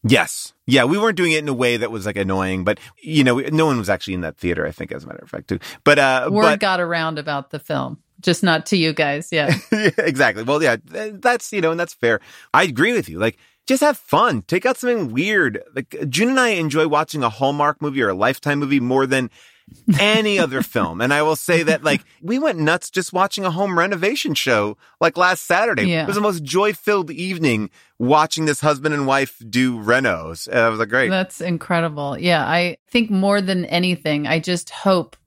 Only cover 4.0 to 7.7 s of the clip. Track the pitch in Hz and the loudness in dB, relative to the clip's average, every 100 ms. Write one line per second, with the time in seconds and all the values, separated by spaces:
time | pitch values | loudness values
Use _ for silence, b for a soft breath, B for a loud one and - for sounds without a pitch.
4 | - 92 82 - 87 82 76 - - 71 | -4 -6 -6 -4 -4 -2 -4 -6 -12 -12
5 | 78 - - - - 90 B B - 147 | -14 -18 -14 -14 -6 -8 B B 2 4
6 | 135 131 131 202 - 202 208 185 170 170 | 4 2 0 4 4 4 0 0 -2 -4
7 | 160 151 147 143 135 151 - | -4 -6 -6 -6 -8 -14 -6